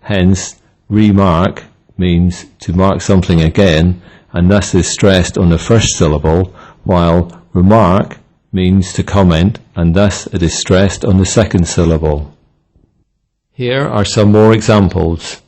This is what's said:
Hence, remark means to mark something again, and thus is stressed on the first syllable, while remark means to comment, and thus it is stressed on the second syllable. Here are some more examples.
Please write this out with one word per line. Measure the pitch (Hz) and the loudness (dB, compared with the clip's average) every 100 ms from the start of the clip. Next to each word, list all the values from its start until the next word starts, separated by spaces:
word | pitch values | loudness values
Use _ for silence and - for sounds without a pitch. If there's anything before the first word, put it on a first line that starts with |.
Hence, | - 101 90 95 - - _ _ _ | -4 -2 0 0 -4 -18 _ _ _
remark | 104 107 98 98 82 90 - - _ _ - | 0 2 2 2 2 0 -4 -18 _ _ -6
means | 92 85 87 87 - _ | -2 0 0 -4 -14 _
to | - | -6
mark | 87 95 92 | -2 0 -2
something | - 98 87 87 | 0 0 2 0
again, | 80 - 98 78 85 90 - - _ | 0 2 2 2 0 -2 -10 -20 _
and | - 87 | -2 0
thus | 101 98 | 0 0
is | 95 - | -2 -2
stressed | - 104 92 85 - | 0 0 2 0 -2
on | 90 | 0
the | 82 | 0
first | - 117 101 - | 0 0 0 -2
syllable, | 85 76 76 80 92 - - - | -2 0 0 -2 -2 -8 -20 -16
while | - 90 85 85 85 - _ | -4 0 2 0 -2 -8 _
remark | - 90 110 98 95 117 - _ _ _ | 0 2 4 4 2 -2 -10 _ _ _
means | 95 92 95 92 | -4 0 0 -2
to | - | -6
comment, | 85 98 92 80 90 104 _ | -4 0 2 2 0 -2 _
and | - 85 | -4 -2
thus | 85 101 - - | 2 0 -2 -10
it | - | -4
is | 85 - | -4 -4
stressed | - 92 98 - | -2 0 0 -2
on | - 95 | -2 0
the | 92 | 0
second | - 104 101 82 | 0 0 0 -2
syllable. | - 85 80 78 73 73 _ _ _ _ _ _ _ _ _ _ _ _ | -2 0 0 -2 -4 -8 _ _ _ _ _ _ _ _ _ _ _ _
Here | _ 123 131 143 | _ -6 -4 -2
are | 113 | -2
some | 101 - 107 | -2 0 2
more | 104 110 | 4 4
examples. | 113 110 107 95 92 82 85 - - | 4 2 2 2 0 -4 -4 -10 -20